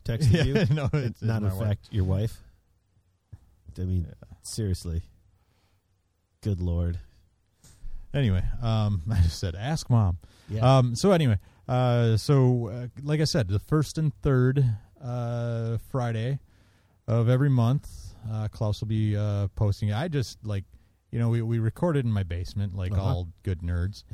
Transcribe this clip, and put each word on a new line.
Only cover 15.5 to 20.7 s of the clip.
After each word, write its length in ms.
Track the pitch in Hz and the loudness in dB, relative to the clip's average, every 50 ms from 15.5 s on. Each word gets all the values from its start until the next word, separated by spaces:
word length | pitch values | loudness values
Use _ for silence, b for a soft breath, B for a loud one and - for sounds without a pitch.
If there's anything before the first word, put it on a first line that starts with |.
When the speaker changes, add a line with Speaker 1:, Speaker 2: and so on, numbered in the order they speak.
| 117 113 113 113 117 110 - - | -4 -4 -4 -4 -4 -6 -6 -6
Speaker 2:
Friday 480 | - 131 120 117 113 110 113 127 139 - - - _ _ _ _ _ _ _ _ _ _ - - | -4 -4 -2 -2 -2 -4 -4 -4 -4 -6 -8 -14 _ _ _ _ _ _ _ _ _ _ -4 0
of 200 | 110 117 113 117 | 2 2 4 4
every 220 | 127 127 143 143 | 4 4 4 4
month, 380 | 131 123 113 117 131 147 - - - - - - - - - 110 | 4 4 4 4 2 0 -2 -6 -16 -16 -16 -16 -16 -12 -10 -8
uh, 160 | 110 110 107 104 | -6 -6 -6 -6
Klaus 280 | - - 113 107 101 - | -4 -2 -2 -2 -2 -2
will 80 | 107 107 | -4 -2
be, 280 | 110 110 107 107 104 | 0 0 0 0 0
uh, 320 | 104 104 104 101 101 101 95 - | 0 0 0 0 -2 -2 -2 -2
posting. 360 | - 110 101 98 - 107 104 | 0 0 0 0 0 -2 -2
I 140 | 104 110 160 | -2 -2 -2
just, 320 | 185 143 143 113 - - - - | -2 -2 -2 -4 -4 -8 -12 -8
like, 180 | 107 101 95 92 _ | -6 -6 -6 -6 _